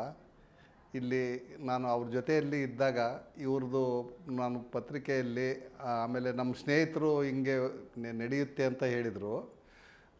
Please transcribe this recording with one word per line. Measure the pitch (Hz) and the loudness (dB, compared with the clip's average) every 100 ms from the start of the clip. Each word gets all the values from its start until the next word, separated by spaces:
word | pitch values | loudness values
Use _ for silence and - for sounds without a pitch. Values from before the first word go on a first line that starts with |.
| 127 156 - - - - - - - | -4 -8 -20 -20 -20 -20 -20 -20 -10
ಇಲ್ಲಿ | 131 123 127 127 123 123 - | -6 0 0 0 -4 -8 -8
ನಾನು | 131 127 127 | -2 0 2
ಅವ್ರ | 120 120 | 2 2
ಜೊತೆಯಲ್ಲಿ | 123 123 156 143 143 | -2 2 2 2 0
ಇದ್ದಾಗ | 135 117 135 120 117 135 - - | -2 2 2 4 0 0 -12 -6
ಇವ್ರದ್ದು | 135 135 127 131 127 123 123 - - | 0 0 2 2 2 0 -4 -12 -6
ನಾನು | 127 123 123 120 | -2 -2 -2 -4
ಪತ್ರಿಕೆಯಲ್ಲಿ, | 120 117 147 139 131 123 120 131 135 - - | -6 -6 -8 0 0 0 0 -2 -2 -8 -10
ಆ, | 131 117 | -4 -2
ಆಮೇಲೆ | 117 123 127 | 0 0 0
ನಮ್ಮ | 123 127 | 0 -2
ಸ್ನೇಹಿತರು | 123 - 147 160 160 156 147 | -2 4 4 4 2 2 4
ಹಿಂಗೆ | 139 135 131 131 131 131 - 120 | 2 0 2 2 0 -4 -12 -8
ನೆ-, | 117 113 | -6 -4
ನಡೆಯುತ್ತೆ | 120 139 139 139 | -2 0 0 2
ಅಂತ | 131 127 | 0 2
ಹೇಳಿದರು. | 131 120 117 95 101 127 247 - - - - - - | 0 2 0 -2 -4 -4 -6 -16 -20 -20 -20 -20 -20